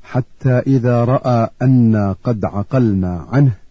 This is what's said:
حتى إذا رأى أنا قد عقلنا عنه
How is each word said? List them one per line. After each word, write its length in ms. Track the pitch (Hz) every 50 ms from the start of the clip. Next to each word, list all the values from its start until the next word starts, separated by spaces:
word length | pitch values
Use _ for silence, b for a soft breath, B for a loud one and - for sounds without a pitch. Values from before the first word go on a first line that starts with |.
حتى 560 | - - - 131 - - - - - 135 127 123
إذا 460 | - 135 135 131 113 123 120 120 120
رأى 460 | 113 131 - - 131 123 117 113 - - -
أنا 540 | 127 135 131 127 117 113 110 107 101 98 92 - -
قد 200 | 123 120 104 90
عقلنا 800 | 87 - 101 98 - - 131 123 110 98 95 90 90 87 85 78 -
عنه 220 | 113 139 147 131 101 - - -